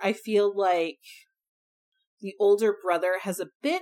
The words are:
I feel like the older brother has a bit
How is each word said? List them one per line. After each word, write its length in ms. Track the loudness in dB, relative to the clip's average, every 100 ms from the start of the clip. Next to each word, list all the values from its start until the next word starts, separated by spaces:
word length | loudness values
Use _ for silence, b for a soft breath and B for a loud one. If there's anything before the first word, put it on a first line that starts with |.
I 100 | -4
feel 420 | -4 -2 0 2 0
like 440 | 0 0 -2 -8 -20 -20 _ _ _ _ _ _ _ _ _ _
the 120 | -14 0
older 360 | 4 4 2 0
brother 360 | -2 0 0 -2
has 160 | -4 -6
a 100 | -10 _
bit 180 | -4 -4